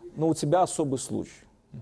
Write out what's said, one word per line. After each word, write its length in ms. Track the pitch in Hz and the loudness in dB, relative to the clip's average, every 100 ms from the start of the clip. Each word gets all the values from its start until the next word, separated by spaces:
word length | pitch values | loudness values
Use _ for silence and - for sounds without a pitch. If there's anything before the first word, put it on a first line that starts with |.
| - - | -14 -2
но 120 | 160 | 0
у 60 | |
тебя 280 | 156 147 175 | 0 2 4
особый 360 | 175 - 147 131 | 4 2 0 -2
случай». 460 | - 110 - - - _ _ 135 | -4 -6 -6 -10 -20 _ _ -18